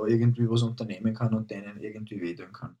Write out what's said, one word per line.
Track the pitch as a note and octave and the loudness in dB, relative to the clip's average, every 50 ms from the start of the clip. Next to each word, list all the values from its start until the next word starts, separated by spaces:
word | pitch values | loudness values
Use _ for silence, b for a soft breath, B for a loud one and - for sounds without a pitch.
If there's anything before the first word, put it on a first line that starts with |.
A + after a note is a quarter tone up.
| G#2+ | 2
irgendwie | G#2+ A#2 A2+ A#2+ A#2+ A#2 A#2+ A#2+ A2 | 4 4 6 6 4 4 4 2 4
was | A#2 A#2 A#2 | 4 4 2
unternehmen | A2+ A2+ - A2+ A2 - - A2 A2+ A2 | 2 0 -4 -6 -6 -6 -2 0 0 0
kann | - A#2 A2 A2 | 2 0 0 0
und | A2 G#2+ - | 0 -2 -4
denen | G#2+ G2 G2+ G#2 G2+ - | -8 -10 -10 -12 -12 -10
irgendwie | - G#2+ G#2 G#2+ G#2+ - G#2+ F#2+ | -10 -10 -8 -10 -12 -10 -8 -6
wehtun | F2 E2+ F2 - F2+ F#2 G2 | -6 -6 -6 -8 -12 -16 -14
kann. | - - - - _ | -14 -14 -14 -14 _